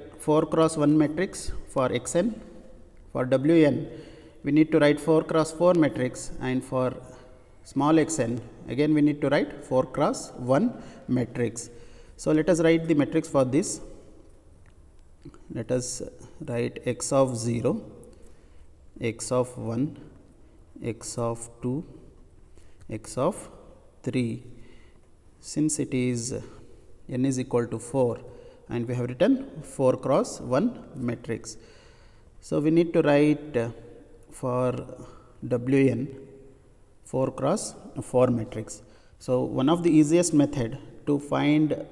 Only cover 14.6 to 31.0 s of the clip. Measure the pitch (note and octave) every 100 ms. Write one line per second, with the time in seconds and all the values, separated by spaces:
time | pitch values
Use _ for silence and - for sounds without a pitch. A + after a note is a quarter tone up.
14.6 | - - - - - - D3 - - D#3+
15.6 | - B2+ B2+ - - - - - C#3+ A#2
16.6 | A#2+ - B2+ A#2 - C#3 C3 A#2 A#2 A#2
17.6 | B2 A3 - - - - - - - -
18.6 | - - - - A#2 G#2+ - B2+ B2 -
19.6 | A2+ A#2 D3+ - - - - - - -
20.6 | - - A#2+ A2 - - A#2 A2+ - -
21.6 | B2 C#3 - - - - - - - -
22.6 | - - - A2 - - D3+ G#3+ - -
23.6 | - - - _ C3 B2+ A#2 A2+ - -
24.6 | - - - - - - - - - D3+
25.6 | D#3 - - B2+ B2 A#2+ A#2 G#2+ - -
26.6 | - - - - - B2+ C3+ B2+ B2+ A#2+
27.6 | A#2 A2+ - C3+ A#2+ A2 - - - -
28.6 | - A#2+ A#2 B2 B2 B2 G3+ C4+ - D#3
29.6 | - - C3 - C3 D#3 B3 - B2 B2+
30.6 | A#3 - - C3+